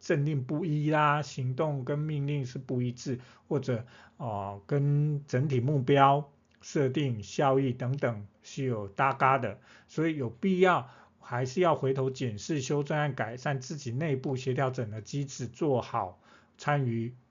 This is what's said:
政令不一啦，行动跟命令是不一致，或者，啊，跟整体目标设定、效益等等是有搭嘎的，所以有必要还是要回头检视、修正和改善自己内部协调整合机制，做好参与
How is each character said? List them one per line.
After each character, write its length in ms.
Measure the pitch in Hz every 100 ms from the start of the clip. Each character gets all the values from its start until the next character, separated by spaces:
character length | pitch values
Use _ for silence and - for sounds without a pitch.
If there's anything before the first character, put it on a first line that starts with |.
政 240 | - 160
令 180 | 147 143
不 220 | 127 151
一 240 | 175 151 147
啦， 320 | 151 147 147
行 340 | 143 - 127
动 300 | 127 156 143
跟 140 | 127 147
命 280 | 156 151 139
令 200 | 147 127
是 120 | 135
不 220 | - 127
一 100 | 123
致， 300 | 120 147 127 - - -
或 140 | 147
者， 240 | 131 117 - - - -
啊， 420 | 127 101 98 101
跟 580 | - 143 143 143 151 147 147
整 200 | 127 151
体 140 | 127
目 220 | 123 147
标 500 | 135 139 139 143 147 _ _ _
设 260 | - 165 135
定、 340 | 131 139 110
效 380 | 98 - 139 135
益 140 | 135
等 200 | 123 123 143
等 280 | 123 107 101 _
是 220 | - -
有 240 | 131 110 101
搭 240 | - 135
嘎 240 | 127 139 135
的， 240 | 113 98 - - -
所 220 | - 165
以 80 | 151
有 140 | 120
必 300 | - 196 185
要 280 | 185 160 127 - - _
还 240 | - 123
是 160 | 127 180
要 140 | 170
回 180 | 147 135
头 180 | 135 131
检 280 | 131 127 104
视、 240 | - 156
修 200 | 127 147
正 140 | 147 156
和 180 | 147
改 220 | 135 110 123
善 240 | 151 135
自 160 | 127 156
己 140 | 123
内 260 | 123 165 131
部 180 | 151
协 200 | 127 131
调 160 | 127 131
整 200 | 127 110
合 120 | 110
机 240 | 104 143 139
制， 200 | - 120
做 360 | - 156 123
好 400 | - 117 92 - _ - _ -
参 300 | - 147 127
与 280 | 113 113 123 _